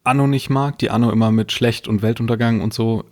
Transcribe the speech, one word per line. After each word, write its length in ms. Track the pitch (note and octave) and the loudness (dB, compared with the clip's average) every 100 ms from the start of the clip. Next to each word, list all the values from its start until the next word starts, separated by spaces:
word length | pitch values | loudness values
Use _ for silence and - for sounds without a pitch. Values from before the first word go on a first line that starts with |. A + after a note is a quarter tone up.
Anno 240 | - C#3+ C#3 | 0 2 2
nicht 220 | C#3 - | 0 0
mag, 280 | C3+ C#3+ - | -2 -2 -2
die 100 | A2+ | -2
Anno 220 | A2 A#2 | 2 2
immer 200 | A2 A2+ | 2 2
mit 200 | A2 G#2+ | 2 0
schlecht 360 | - A#2+ - - | 0 0 -2 -2
und 140 | G#2+ | -2
Weltuntergang 600 | A2 A#2 A#2 A2 A#2 A2 | 0 -2 -2 0 0 0
und 120 | A2 | -2
so 300 | - A2+ A2 - | -2 -2 -2 -6